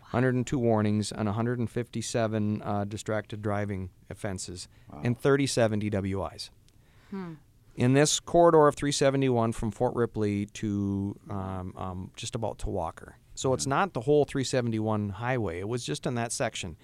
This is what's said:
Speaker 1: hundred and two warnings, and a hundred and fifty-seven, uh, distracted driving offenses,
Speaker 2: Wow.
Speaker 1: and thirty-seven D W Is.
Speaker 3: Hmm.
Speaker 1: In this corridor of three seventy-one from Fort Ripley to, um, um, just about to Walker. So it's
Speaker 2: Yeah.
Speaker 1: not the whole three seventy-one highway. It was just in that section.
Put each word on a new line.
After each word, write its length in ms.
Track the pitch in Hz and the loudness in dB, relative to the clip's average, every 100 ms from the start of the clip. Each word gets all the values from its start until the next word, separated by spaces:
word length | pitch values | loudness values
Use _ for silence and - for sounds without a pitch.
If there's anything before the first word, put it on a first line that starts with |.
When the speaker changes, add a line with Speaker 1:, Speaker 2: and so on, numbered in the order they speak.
Speaker 1:
hundred 340 | - 117 127 127 | -4 2 2 2
and 100 | 120 | 0
two 140 | 147 | 2
warnings, 520 | 117 110 107 104 101 | 4 4 4 2 0
and 160 | - 107 | -2 -2
a 60 | |
hundred 240 | 110 117 123 | -2 -2 -2
and 100 | 110 | -4
fifty-seven, 920 | 123 117 117 - 123 110 110 104 107 | -4 -6 -8 -4 -2 0 0 0 -2
uh, 220 | - 104 101 | -2 -4 -4
distracted 560 | 104 - 104 - 104 | -6 -4 -4 -6 -6
driving 480 | 107 101 104 95 92 - - | -4 -2 -2 -4 -8 -12 -16
offenses, 560 | - 107 92 - 90 - - - | -10 -8 -8 -8 -12 -14 -20 -20
Speaker 2:
Wow. 100 | 73 | -6
Speaker 1:
and 160 | 120 120 | -2 0
thirty-seven 600 | 143 139 135 - 113 107 | 4 4 4 2 2 2
D 100 | 104 | -2
W 340 | 101 95 98 82 | -2 -2 -2 -6
Is. 240 | - - - _ _ _ - - | -8 -18 -18 _ _ _ -20 -12
Speaker 3:
Hmm. 240 | 196 175 156 _ _ _ - | -10 -10 -14 _ _ _ 0
Speaker 1:
In 160 | 123 | 4
this 260 | 135 151 - | 4 4 2
corridor 460 | - 175 170 160 147 | 2 6 8 8 6
of 60 | - | 4
three 180 | 143 | -2
seventy-one 580 | - 139 135 135 120 113 | 2 2 4 2 2 2
from 180 | - 113 | 0 -4
Fort 240 | - 123 120 | 0 0 0
Ripley 500 | 117 113 104 101 104 | -2 0 0 0 -4
to, 640 | - 110 101 101 98 98 - - | -4 -2 0 0 0 -2 -6 -10
um, 440 | 101 95 95 92 - | -8 -6 -8 -8 -8
um, 340 | 92 92 90 - | -8 -8 -10 -12
just 180 | - | -8
about 240 | 120 110 - | -6 -6 -6
to 100 | 110 | -6
Walker. 480 | 95 82 - - - - - | -4 -6 -8 -18 -20 -20 -4
So 160 | 135 | 0
it's 120 | 127 135 | 0 0
Speaker 2:
Yeah. 60 | |
Speaker 1:
not 220 | 143 151 | 0 0
the 60 | 127 | -2
whole 240 | 117 147 | 2 4
three 220 | 135 143 120 | 4 0 0
seventy-one 640 | 131 120 110 107 107 104 | 0 0 0 0 0 -2
highway. 500 | 98 120 131 98 85 | -4 -2 -2 -2 -4
It 80 | 101 | -6
was 160 | 123 | -6
just 220 | 123 147 156 | -6 -6 -4
in 100 | 120 | -4
that 160 | 117 | -4
section. 460 | - 117 - 92 80 | -2 -4 -4 -10 -12